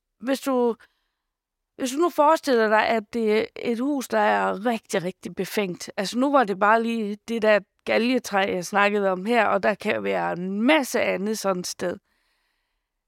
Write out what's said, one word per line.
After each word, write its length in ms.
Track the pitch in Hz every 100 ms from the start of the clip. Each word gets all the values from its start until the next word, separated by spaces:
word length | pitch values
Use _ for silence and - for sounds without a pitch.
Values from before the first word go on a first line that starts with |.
| _ _
hvis 200 | 220 269
du, 360 | 285 254 240 220 - _ _ _ _ _ _ _ _ -
hvis 140 | 262
du 60 | 269
nu 140 | 339
forestiller 580 | - 294 320 - 240 220
dig, 180 | 214 -
at 160 | 226 208
det 260 | 240 220 214
er 80 | - -
et 220 | 240 226
hus, 280 | 269 285 226
der 100 | 220
er 480 | 208 208 196 190 226
rigtig, 360 | 226 - 196
rigtig 300 | 175 - 226
befængt. 560 | 175 185 - 196 170 - -
Altså, 220 | 190 233
nu 140 | 277
var 120 | 277
det 140 | 208 185
bare 240 | 202 226
lige 360 | 233 226 202 208 -
det 140 | 233
der 180 | 214 208 196 _
galgetræ, 540 | - 214 233 254 - 196 196
jeg 120 | 185 170
snakkede 440 | 202 202 208 196
om 160 | 185 196
her, 200 | 240 202
og 160 | 202
der 120 | 220
kan 280 | 196 208 226
være 280 | 196 190 170
en 300 | 170 185 196
masse 380 | 240 311 254 226
andet 360 | 202 185 202 220
sådan 220 | 196 185
et 60 | 175
sted. 300 | - 180 - - _ _ _ _ _ _ _ _ _